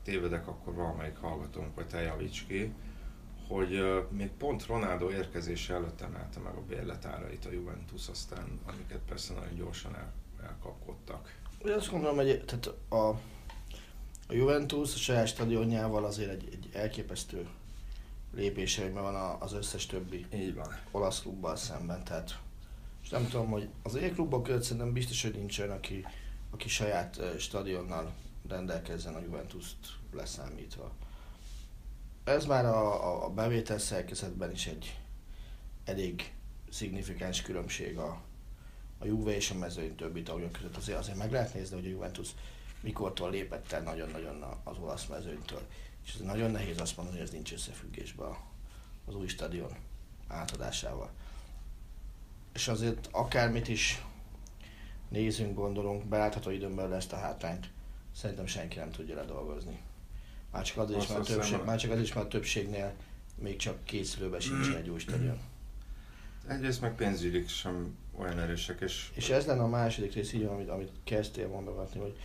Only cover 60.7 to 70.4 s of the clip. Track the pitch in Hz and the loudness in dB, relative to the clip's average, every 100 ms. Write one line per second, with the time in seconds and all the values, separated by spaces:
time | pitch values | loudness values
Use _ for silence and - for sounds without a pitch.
60.7 | 113 104 101 101 104 104 107 104 98 101 | 2 4 4 4 2 4 4 6 4 4
61.7 | 113 113 113 110 110 104 110 - 107 98 | 4 4 4 4 2 2 2 2 2 2
62.7 | 101 101 - - - - - 104 - - | 0 0 -4 -10 -12 -10 -4 -2 0 -2
63.7 | - - 104 90 - 92 87 135 135 135 | -2 -2 0 0 0 0 0 2 4 4
64.7 | 85 85 85 - 123 123 120 - - - | 2 0 -2 0 2 4 0 -6 -10 -10
65.7 | - - - - - - - - 135 131 | -8 -8 -8 -10 -12 -12 -8 -4 0 2
66.7 | 123 117 - 101 90 87 87 87 - 92 | 2 2 4 4 4 4 4 2 0 0
67.7 | 90 85 - - - 92 85 82 85 - | 0 -2 -4 -8 -4 0 2 2 2 0
68.7 | 87 92 - - - 120 131 143 123 117 | 0 -2 -2 -4 0 6 6 8 6 6
69.7 | 120 117 113 98 110 104 110 | 6 4 4 0 0 0 2